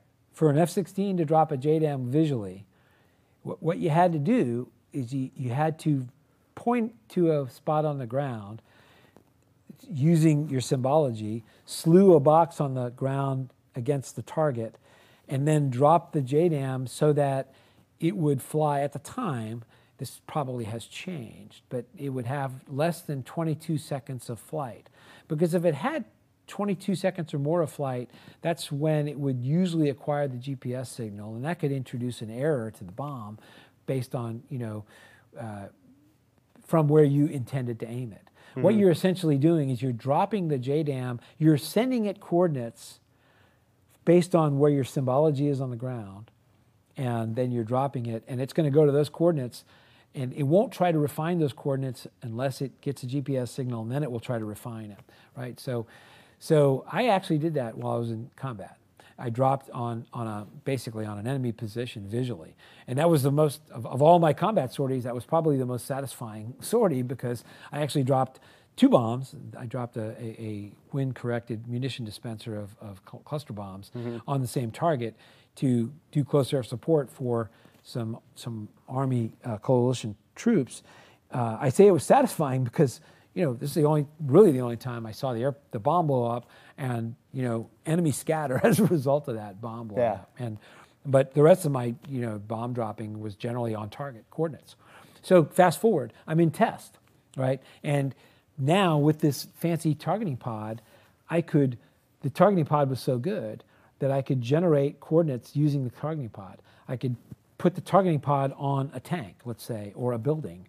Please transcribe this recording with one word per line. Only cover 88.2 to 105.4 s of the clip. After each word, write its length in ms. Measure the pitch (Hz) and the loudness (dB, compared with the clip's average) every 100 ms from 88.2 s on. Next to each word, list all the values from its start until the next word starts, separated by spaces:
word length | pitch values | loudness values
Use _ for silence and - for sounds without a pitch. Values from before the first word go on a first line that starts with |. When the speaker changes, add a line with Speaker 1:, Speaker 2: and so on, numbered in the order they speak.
| - 156 147 127 | -4 -4 -2 2
Speaker 1:
<laughs> 40 | |
as 140 | 233 190 | 4 4
a 40 | |
result 440 | 175 170 131 147 147 | 4 2 2 0 0
of 80 | 110 | -8
that 240 | 104 98 | -8 -12
bomb 280 | 117 117 110 | -12 -10 -8
blow 100 | 104 | -2
Speaker 2:
Yeah. 100 | 117 | 0
Speaker 1:
up. 180 | 98 92 - | -2 -8 -10
And, 200 | 120 107 - - - _ 143 | -10 -10 -16 -20 -20 _ 2
but 260 | 135 139 | 4 4
the 100 | 151 | 6
rest 220 | 156 185 | 6 6
of 80 | 151 | 4
my, 220 | 131 120 120 143 | -2 -4 -6 -8
you 120 | 131 | -6
know, 180 | 117 104 | -4 -6
bomb 340 | 104 113 120 | -8 -6 -4
dropping 460 | 123 110 107 107 107 | -4 -6 -6 -10 -10
was 140 | 107 | -10
generally 400 | 98 120 123 117 | -8 -6 -4 -4
on 140 | 107 107 | -4 -8
target 360 | - 143 113 _ | -10 -12 -12 _
coordinates. 460 | - 160 - - - - - - - | -4 -4 -6 -20 -20 -20 -20 -20 -16
So 220 | - 185 | 4 6
fast 360 | 147 - 180 - | 6 6 4 6
forward, 320 | 226 165 117 - - | 2 2 -2 -10 -2
I'm 140 | 160 | 2
in 100 | 165 | 2
test, 480 | 156 220 - - _ _ _ _ 139 | 4 0 0 -18 _ _ _ _ -4
right? 260 | 131 135 - - | -2 -2 -6 -10
And 320 | 156 143 139 - - _ _ - | -2 0 0 -6 -20 _ _ -4
now 400 | 135 190 180 151 | 2 4 4 4
with 220 | 151 156 | 4 4
this 280 | 151 131 - | 0 0 -10
fancy 400 | - 165 165 160 | -6 -2 0 0
targeting 420 | 139 151 202 202 123 | -2 -2 -2 -2 -6
pod, 460 | 123 110 107 113 _ - _ _ - | -6 -8 -8 -10 _ -20 _ _ -2
I 100 | 165 | -2
could, 380 | 165 151 135 117 _ _ _ _ | 2 2 2 0 _ _ _ _
the 80 | 139 | -8
targeting 340 | - 190 190 147 | 4 6 6 2
pod 240 | 151 135 | 2 0
was 100 | 127 | -2
so 180 | - 123 | -2 -2
good 460 | 151 208 107 117 - _ _ - | -2 -6 -8 -12 -18 _ _ -6
that 120 | 135 | -2
I 120 | 135 | -2
could 180 | 131 131 | 0 -2
generate 580 | 117 151 180 143 143 - | 2 2 4 4 2 -4
coordinates 560 | - 160 160 123 | 2 2 4 -2